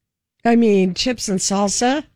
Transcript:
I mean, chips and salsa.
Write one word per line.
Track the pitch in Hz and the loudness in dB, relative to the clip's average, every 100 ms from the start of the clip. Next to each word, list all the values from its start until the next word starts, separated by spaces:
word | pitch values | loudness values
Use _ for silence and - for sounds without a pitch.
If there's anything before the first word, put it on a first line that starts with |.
| _ _ _ _ 233 | _ _ _ _ 2
I | 233 | 4
mean, | 233 202 185 | 4 2 0
chips | 175 262 240 - | -2 -4 -4 -4
and | 202 | -4
salsa. | - 196 202 - 247 285 - | -2 -2 -2 0 -2 -2 -6